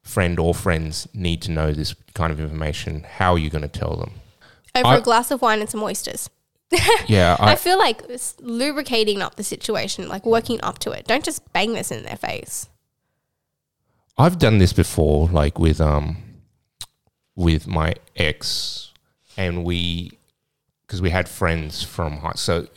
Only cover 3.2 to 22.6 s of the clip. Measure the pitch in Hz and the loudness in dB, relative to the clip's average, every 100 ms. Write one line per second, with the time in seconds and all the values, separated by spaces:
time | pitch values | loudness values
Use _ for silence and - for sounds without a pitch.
3.2 | 92 87 78 78 73 - 80 80 82 - | 2 2 0 -4 -6 -6 -6 -6 -8 -12
4.2 | - _ _ _ _ 254 240 240 240 233 | -20 _ _ _ _ 0 4 4 6 2
5.2 | 247 269 240 214 214 214 214 196 - - | 2 0 2 0 -2 -6 -6 -6 -10 -10
6.2 | - _ _ _ _ 349 - 440 - 104 | -14 _ _ _ _ 0 4 2 4 4
7.2 | 87 87 104 202 - 381 294 226 - 254 | 6 6 6 4 4 2 2 0 -10 -12
8.2 | - - 247 233 277 285 269 240 214 202 | -12 -12 -10 -4 -2 -2 -2 0 0 0
9.2 | 180 - 208 - - 214 202 - 170 190 | -4 -6 -10 -8 -4 -4 -4 -8 -8 -6
10.2 | 233 226 - 233 - - - - - 269 | 2 2 2 -4 -4 -6 -8 -8 -2 -2
11.2 | 330 - - - 214 226 - 117 - - | -2 -8 -6 -2 -2 -2 -6 -10 -10 -10
12.2 | - - - - - _ _ _ _ _ | -8 -8 -10 -12 -12 _ _ _ _ _
13.2 | _ _ _ _ _ _ _ _ _ - | _ _ _ _ _ _ _ _ _ 4
14.2 | 156 175 135 107 90 - 101 - 76 73 | 4 6 4 8 6 6 0 2 2 4
15.2 | 82 82 73 - 80 76 78 73 76 80 | 4 2 2 2 2 4 2 2 -2 -8
16.2 | - - _ _ _ _ - _ _ _ | -12 -20 _ _ _ _ -20 _ _ _
17.2 | _ - 85 78 - 80 80 - _ - | _ 0 2 2 0 0 0 -2 _ -2
18.2 | 82 - - - - - - _ _ _ | -2 -2 -6 -6 -6 -10 -14 _ _ _
19.2 | _ - 92 87 87 87 87 85 87 - | _ -6 -4 -2 -2 -2 -2 -4 -8 -14
20.2 | _ _ _ _ _ _ _ 92 90 90 | _ _ _ _ _ _ _ -2 0 0
21.2 | 87 - 90 82 76 - - - 82 76 | -2 -2 -2 -2 -4 -8 -10 -6 -6 -4
22.2 | 80 - - 87 | -8 -6 -2 -2